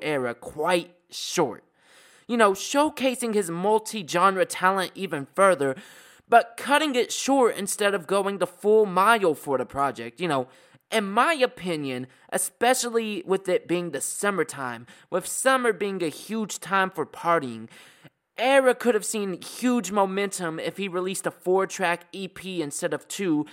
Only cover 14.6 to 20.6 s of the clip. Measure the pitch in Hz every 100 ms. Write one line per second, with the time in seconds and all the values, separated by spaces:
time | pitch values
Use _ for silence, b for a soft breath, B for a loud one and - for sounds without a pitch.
14.6 | 127 117 120 B B 180 180 - 262 262
15.6 | 240 175 202 190 165 - - 226 214 -
16.6 | 160 196 190 160 135 - 170 170 131 113
17.6 | 113 B B B B _ _ - 247 277
18.6 | 262 240 233 214 - 220 196 170 - -
19.6 | 247 240 180 202 196 190 202 - 170 160